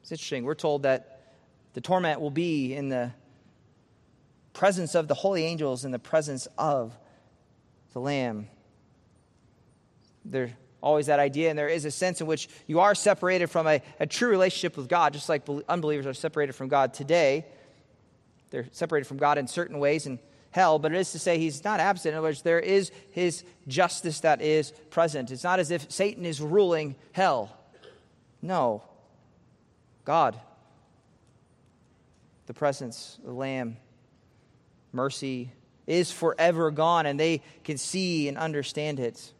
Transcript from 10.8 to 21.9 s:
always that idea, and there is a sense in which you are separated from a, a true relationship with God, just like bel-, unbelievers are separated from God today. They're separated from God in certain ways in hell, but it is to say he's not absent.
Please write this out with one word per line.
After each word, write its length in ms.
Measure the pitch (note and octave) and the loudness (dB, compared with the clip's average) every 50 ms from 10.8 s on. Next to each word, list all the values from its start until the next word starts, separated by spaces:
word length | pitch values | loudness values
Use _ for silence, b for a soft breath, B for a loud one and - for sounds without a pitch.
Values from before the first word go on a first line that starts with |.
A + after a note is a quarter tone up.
always 240 | - C#3+ D3+ D3+ C#3+ | 0 2 2 2 4
that 140 | C#3+ D3 C#3+ | 2 4 4
idea, 280 | C#3+ C#3+ C3+ D3 D#3+ E3 | 4 2 0 0 0 0
and 60 | D#3 | 0
there 120 | D3+ D3 D3 | 0 -2 -2
is 160 | E3 E3+ C#3+ | -2 -2 -4
a 80 | D3+ | -6
sense 280 | C3+ - F#3 F#3 F3 - | -4 -2 -2 -2 -2 -4
in 60 | E3 | -4
which 220 | D#3 D#3+ D3 - B B B B | -4 -4 -4 -4 B B B B
you 140 | B D#3 E3 | B 2 4
are 160 | F#3 G#3 G3+ | 6 6 4
separated 540 | - - G#3 F#3+ - F3+ F3+ F#3 F3+ F3 D#3+ | 4 4 2 2 4 2 2 2 2 0 0
from 180 | - E3+ D#3+ D#3 | 0 0 4 4
a, 140 | D#3 C3+ B B B B | 4 2 B B B B
a 60 | D#3 D3 | -4 -4
true 220 | - - A#3+ A#3+ | 0 0 2 2
relationship 460 | G#3 F#3 F#3 F#3 - - - E3+ - | 4 4 4 2 2 -2 -4 -6 -6
with 120 | D3 C3 - | -6 -4 0
God, 240 | F3 F3 E3 D3 | 2 4 4 2
just 160 | C#3+ D3 - - | 2 -2 -2 -2
like 160 | D#3+ C#3+ - | -2 -2 -2
bel-, 180 | - C#3+ C#3+ - - | -6 -8 -8 -2 -2
unbelievers 380 | E3 F3+ D#3 D3+ D3+ C#3+ C3+ | -2 -2 0 -2 -2 -2 -4
are 80 | C#3 C3 | -6 -8
separated 400 | - - D#3+ - D#3 D3 C3+ B2+ | -6 -6 -4 0 0 -2 -2 -2
from 120 | - C3+ | -8 -4
God 260 | C3 D3 C#3 C3+ C3 | 0 2 2 2 2
today. 540 | C3+ - C#3 C#3 E3 F3 D#3+ C3+ C3+ D#3 D#3 B B B B B B B B B _ _ _ _ _ _ _ _ _ _ _ _ | 0 -8 -2 2 4 4 6 4 4 2 -2 B B B B B B B B B _ _ _ _ _ _ _ _ _ _ _ _
They're 160 | - C3 B2 B2+ | -8 -8 -8 -8
separated 340 | _ - E3+ D#3+ E3 D3 C3+ | _ -6 -4 0 0 -2 -2
from 120 | - C#3 C#3 | -2 -4 0
God 200 | D3 C#3+ D3 D3 | 2 2 2 2
in 80 | C3 | 0
certain 320 | B2 - F3 F3 - D3+ D3 | -4 -4 -6 -6 -6 -4 0
ways 280 | C#3+ C#3+ D3+ D#3+ D3 | 2 2 2 2 -2
in 120 | D3 C3 B2 b b b b b b | -6 -10 -12 b b b b b b
hell, 300 | - F3+ F#3 E3 D#3 D3+ | 2 4 6 6 6 4
but 100 | D3 D#3 | 2 0
it 80 | D#3+ F#3 | 0 0
is 140 | F#3 - | -2 -2
to 80 | - D#3+ | -4 -4
say 180 | - F3+ E3+ D#3+ | 0 0 2 2
he's 240 | E3 D#3+ C#3+ C#3+ | 0 -2 -4 -4
not 160 | - G3+ G#3+ F#3 | -4 -2 0 2
absent. 360 | D#3+ G3 | 2 2